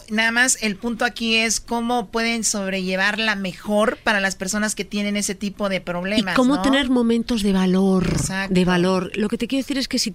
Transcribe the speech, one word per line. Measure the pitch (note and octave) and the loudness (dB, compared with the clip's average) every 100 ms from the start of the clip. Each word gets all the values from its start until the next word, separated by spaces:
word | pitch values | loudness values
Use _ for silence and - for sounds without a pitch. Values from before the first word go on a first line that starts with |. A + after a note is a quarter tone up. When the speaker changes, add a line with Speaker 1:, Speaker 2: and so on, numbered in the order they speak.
| - | -4
Speaker 1:
nada | G#3+ A3+ | -2 0
más | A#3 B3+ - | 2 2 2
el | G#3+ G3 | -2 -4
punto | A#3+ A3+ B3 | -6 -2 -2
aquí | B3 A3+ A3+ | -2 0 2
es | A3+ - | 2 -2
cómo | - A#3 A#3 B3 G3 | -4 -4 0 -2 -2
pueden | A#3 A3+ A#3 | -2 -2 -2
sobrellevarla | G#3 G#3 F#3+ F#3+ F#3 F#3 G3+ G#3+ A3 G3+ | -2 -4 -4 -4 -2 0 0 0 -2 -2
mejor | F#3+ - - G#3 A3 D4 | -6 -8 -2 2 2 0
para | - G#3 | 0 0
las | G3 F#3+ | 0 -4
personas | F#3+ G#3+ G#3+ - | -4 -2 -4 -4
que | G3 | -6
tienen | G#3 G#3 G#3 | -4 -2 -2
ese | G3+ F#3+ | -4 -4
tipo | G3+ - G3+ | -6 -4 -2
de | F#3 | -2
problemas, | F#3 F3 F#3 A3 F#3+ | -4 -4 -2 0 2
Speaker 2:
Y | E3+ | 2
cómo | B3 C#4+ | 4 4
Speaker 1:
¿no? | |
Speaker 2:
tener | C#4 C4+ C4+ | 4 2 4
momentos | B3 A#3 A#3 A3+ A#3+ | 2 4 2 0 0
de | G3+ | 2
valor, | F#3+ F#3 F#3 F#3+ F#3 - | 2 4 4 4 4 2
Speaker 1:
Exacto. | - - F#3+ G3 | 0 -2 -4 0
Speaker 2:
de | F3+ F3+ | 2 4
valor. | F3+ F#3 F#3 F3+ - | 4 2 2 -2 -2
Lo | G#3 | -2
que | A#3 | -2
te | A3+ | -2
quiero | C4+ | -2
decir | C4 C#4 | -2 -4
es | A#3+ | -2
que | B3 | -2
si | A3 | -4